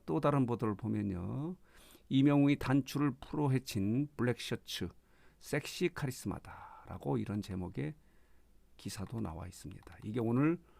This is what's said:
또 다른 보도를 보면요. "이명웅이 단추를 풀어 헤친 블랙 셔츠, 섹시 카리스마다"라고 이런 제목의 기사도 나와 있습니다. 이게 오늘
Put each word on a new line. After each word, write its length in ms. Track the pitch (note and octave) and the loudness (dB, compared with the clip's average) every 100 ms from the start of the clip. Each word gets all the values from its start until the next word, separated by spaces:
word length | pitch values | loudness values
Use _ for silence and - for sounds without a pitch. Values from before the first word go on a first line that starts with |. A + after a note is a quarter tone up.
| - | -2
또 140 | D#3+ | 2
다른 260 | D3 C#3+ B2 | 4 4 2
보도를 300 | A#2 A2 G2+ | 2 0 -2
보면요. 800 | A2 G#2+ G2+ F2+ F#2 B2 D#3 F#3 - - - - - | -2 0 0 -2 -4 -4 -6 -8 -14 -20 -20 -20 0
"이명웅이 480 | C3+ C#3 C#3+ C#3+ C#3+ | 4 6 8 6 4
단추를 540 | - C3+ C3+ C#3+ D3 C3+ | 4 2 2 0 0 0
풀어 280 | - D#3 D3 | -6 0 2
헤친 580 | C3 - A2 G2 A#2 D3 - | 2 0 0 2 2 0 0
블랙 240 | A#2+ A#2+ | 0 0
셔츠, 480 | - A#2 - - F2 - _ - - _ | -2 -6 -6 -6 -6 -8 _ -20 -20 _
섹시 480 | - C#3 - - F3+ | -4 -4 -4 -2 -2
카리스마다"라고 1200 | - C#3 - G#2 F2 - - - - - F#2 C#3 C3+ | 0 -4 -4 -6 -6 -10 -16 -16 -18 -12 -8 -2 -2
이런 240 | G#2 G#2 | -2 -4
제목의 520 | G2 F#2 F2+ - D3 D#3 _ - - - _ - _ - | -4 -6 -6 -4 -6 -8 _ -20 -20 -20 _ -20 _ -14
기사도 460 | - - F#2 A#2 | -10 -8 -8 -6
나와 260 | G2+ D#2+ F2+ | -6 -6 -12
있습니다. 500 | - - - - - | -12 -14 -14 -16 -12
이게 160 | G#2 A2+ | -6 -2
오늘 400 | A2+ A#2+ D3+ F3 - - | 2 4 4 2 -6 -20